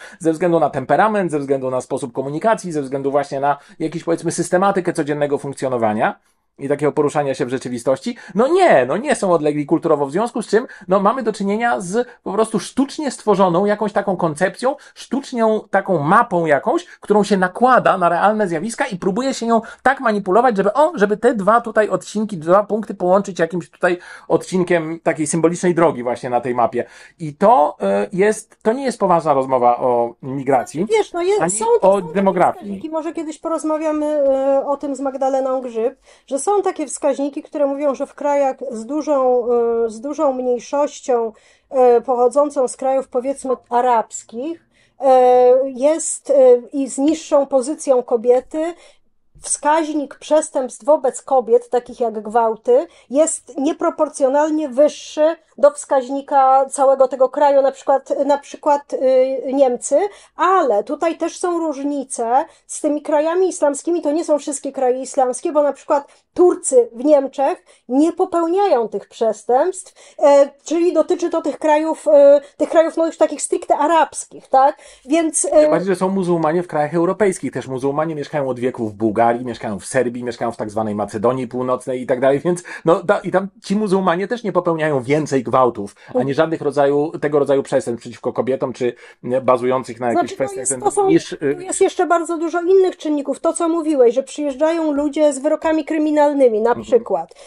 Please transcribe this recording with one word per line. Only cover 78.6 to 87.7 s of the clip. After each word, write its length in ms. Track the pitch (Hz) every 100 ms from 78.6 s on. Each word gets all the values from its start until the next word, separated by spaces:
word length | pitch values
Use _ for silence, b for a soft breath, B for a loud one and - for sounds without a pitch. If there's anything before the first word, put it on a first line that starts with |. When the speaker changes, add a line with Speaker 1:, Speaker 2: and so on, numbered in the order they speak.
| 127 123 110
Speaker 1:
w 20 | 101
Bułgarii, 500 | 113 104 117 120 127
mieszkają 340 | 110 120 98
w 60 | -
Serbii, 380 | 135 123 123
mieszkają 280 | 123 117 117
w 60 | 113
tak 120 | 107
zwanej 260 | 104 107 104
Macedonii 520 | 101 113 117 131 123
Północnej 540 | 123 127 127 - 127
i 40 | 123
tak 140 | 127
dalej, 200 | 135 143
więc, 240 | 170 175 B B 165
no, 180 | 190
da-, 160 | 180 196
i 120 | 175
tam 160 | 180 196 -
ci 120 | - 196
muzułmanie 520 | 214 190 190 170 196
też 160 | 240
nie 80 | 226
popełniają 500 | 180 175 165 156 143
więcej 420 | 120 147 143 139
gwałtów, 520 | 120 131 127 117 101 - B
ani 80 | 254
Speaker 2:
Mhm. 160 | 139
Speaker 1:
żadnych 280 | 139 160 160
rodzaju, 500 | 147 143 143 143 151 160
tego 180 | 156 147
rodzaju 240 | 139 139
przestępstw 380 | 131